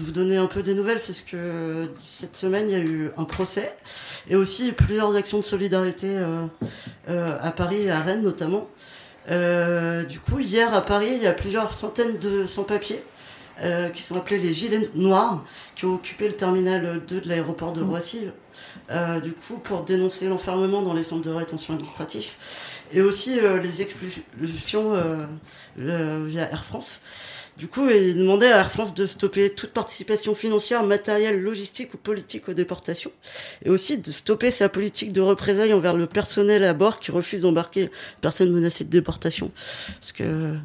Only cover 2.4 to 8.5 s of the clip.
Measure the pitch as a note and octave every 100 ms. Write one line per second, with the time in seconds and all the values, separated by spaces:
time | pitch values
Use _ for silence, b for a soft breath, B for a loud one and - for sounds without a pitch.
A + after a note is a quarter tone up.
2.4 | F#3+ G3+ G#3+ F#3+ D#3+ D#3+ D3+ - D#3 -
3.4 | F#3 G3+ A#3 - B B B B B F#3+
4.4 | F#3+ - B3 - G3+ G#3+ G#3 G3+ G3+ G#3
5.4 | G3+ G3 G3 F#3 F#3 E3+ G3 G3 E3+ E3
6.4 | E3 - B B B B - F3 E3+ C#3+
7.4 | E3 E3+ F3 G3+ G3 D#3 D#3+ A3 G3+ -
8.4 | D#3+